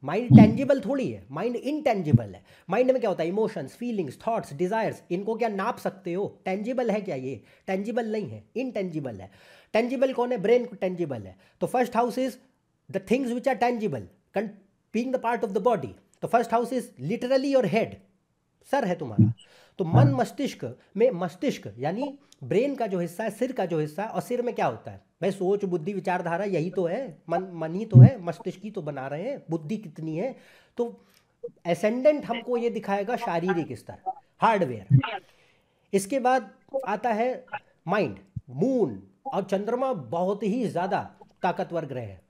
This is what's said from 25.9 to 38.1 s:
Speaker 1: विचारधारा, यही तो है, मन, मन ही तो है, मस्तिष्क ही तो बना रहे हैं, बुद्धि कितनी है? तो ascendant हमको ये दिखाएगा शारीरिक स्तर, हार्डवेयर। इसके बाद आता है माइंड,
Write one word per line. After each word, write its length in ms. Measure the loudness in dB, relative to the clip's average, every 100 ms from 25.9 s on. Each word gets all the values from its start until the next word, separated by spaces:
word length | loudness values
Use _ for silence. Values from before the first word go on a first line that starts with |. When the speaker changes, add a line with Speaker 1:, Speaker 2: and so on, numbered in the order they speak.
Speaker 1:
विचारधारा, 520 | -6 -2 -2 -2 -4
यही 260 | -2 -2 -2
तो 140 | -2
है, 340 | -2 -2 -8 -12 -4
मन, 220 | -4 -4
मन 220 | -8 -6
ही 100 | -6
तो 160 | 6 10
है, 220 | 10 10
मस्तिष्क 380 | -6 -6 -8 -10
ही 60 | -12
तो 120 | -10
बना 260 | -8 -8 -8
रहे 140 | -8
हैं, 200 | -8 -10 -6
बुद्धि 260 | -6 -4 -8
कितनी 400 | -10 -10 -8 -4
है? 200 | -4 -6 -20 -20 _ -6
तो 280 | -6 -6 _ _ _ _ -16 -12 -2
ascendant 560 | 0 0 2 2 2
हमको 320 | -2 -8 -4 -2
ये 140 | -2
दिखाएगा 460 | -4 -4 -4 -2 -4
शारीरिक 640 | -2 -2 0 -2 -2 -8
स्तर, 160 | -14 -12 -10 -10 _ _
हार्डवेयर। 600 | 2 2 0 -4 4 4 4 -8 _ _ _ _ _ _ _
इसके 240 | -2 0 0
बाद 320 | 2 2 0 -18 _ -8 -4
आता 240 | -2 0
है 340 | 0 0 -2 -8 -12 _ _ -2
माइंड, 300 | 0 0